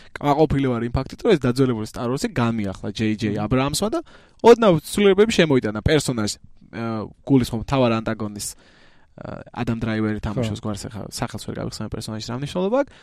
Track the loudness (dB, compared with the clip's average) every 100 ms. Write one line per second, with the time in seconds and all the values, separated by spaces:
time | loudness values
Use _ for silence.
0 | -16 -6 0 2 4 2 0 0 -2 -2
1 | -4 -2 2 4 4 2 2 0 -4 -6
2 | -4 -2 -2 0 0 0 -4 -6 -8 -4
3 | -2 -2 -2 -2 0 0 0 -2 -2 -4
4 | -6 -18 _ _ 8 8 8 4 2 2
5 | 4 6 4 4 4 4 2 -2 2 2
6 | 0 -2 -2 -4 -12 -20 -16 -10 -6 -6
7 | -8 -8 2 4 4 -4 -2 2 2 2
8 | -2 -6 -6 -8 -12 -12 _ _ -20 -20
9 | _ -18 -14 -14 -14 -8 -4 -4 -2 -2
10 | -2 -2 -4 -2 -2 -4 -6 -8 -8 -12
11 | -10 -8 -8 -8 -10 -8 -8 -8 -10 -10
12 | -8 -10 -8 -8 -6 -4 -2 0 -2 -6